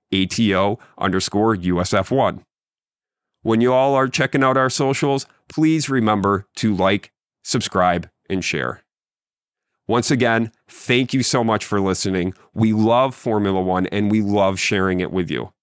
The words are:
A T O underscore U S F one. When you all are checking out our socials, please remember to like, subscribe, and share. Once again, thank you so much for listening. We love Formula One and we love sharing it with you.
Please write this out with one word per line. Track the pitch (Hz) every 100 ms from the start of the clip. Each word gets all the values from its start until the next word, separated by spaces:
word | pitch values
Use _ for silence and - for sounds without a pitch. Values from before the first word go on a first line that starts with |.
| _
A | 98 95
T | - 110
O | 92 101 113 - -
underscore | 95 92 - 101 110
U | 101 90 87
S | 90
F | 104 92
one. | 135 104 - - _ _ _ _ _ _ _ _ _
When | 110 113
you | 123
all | 127 139
are | 135 131
checking | - 135 147
out | 135 131
our | 131
socials, | - 135 139 147 139 - _ -
please | - 160 160 147
remember | 131 110 104 98 98 - -
to | 110
like, | 95 95 101 - _ _ _
subscribe, | - 117 - 95 90 87 85 _ -
and | 95
share. | - 78 62 - _ _ _ _ _ _ _ _ _ _ -
Once | 117 -
again, | 135 120 113 113 - _
thank | - - 123 127
you | 135
so | 120 131
much | 117 107
for | - 104
listening. | 98 90 98 92 90 - _
We | - 113
love | 107 107 120 135
Formula | - 123 107 101 95
One | 92 92 92
and | 101 104
we | 110
love | 101 101 95 95
sharing | - 101 95 92
it | 90
with | 92 82
you. | 62 58 _